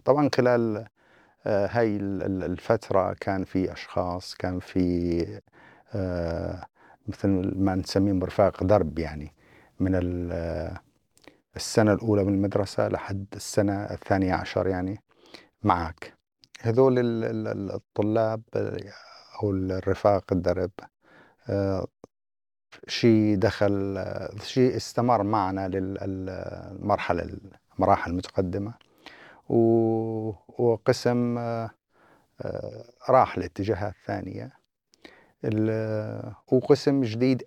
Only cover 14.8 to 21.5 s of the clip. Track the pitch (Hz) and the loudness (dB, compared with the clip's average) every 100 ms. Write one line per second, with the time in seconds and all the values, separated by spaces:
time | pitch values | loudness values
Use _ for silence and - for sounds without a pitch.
14.8 | 92 107 _ _ _ - _ _ 104 87 | -4 -8 _ _ _ -20 _ _ 0 0
15.8 | 82 - - - _ _ _ - 113 113 | 0 -8 -18 -20 _ _ _ -6 0 4
16.8 | 135 123 120 113 117 113 107 104 98 98 | 6 4 2 -2 -4 -4 -6 -6 -6 -8
17.8 | - - 104 113 110 110 - 107 104 98 | -6 -2 0 2 0 -2 -6 -6 -4 -6
18.8 | 98 - - - - - 104 95 92 92 | -12 -18 -20 -20 -20 -4 -2 0 -2 -2
19.8 | 95 90 104 98 - 95 87 87 92 - | -2 2 4 2 2 0 2 0 -2 -6
20.8 | - _ _ - _ _ - | -20 _ _ -20 _ _ -4